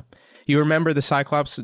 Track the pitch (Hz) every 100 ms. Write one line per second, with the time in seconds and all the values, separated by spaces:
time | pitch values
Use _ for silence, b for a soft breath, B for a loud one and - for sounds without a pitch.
0 | - b b b - 143 151 156 160 143
1 | 135 143 139 147 143 -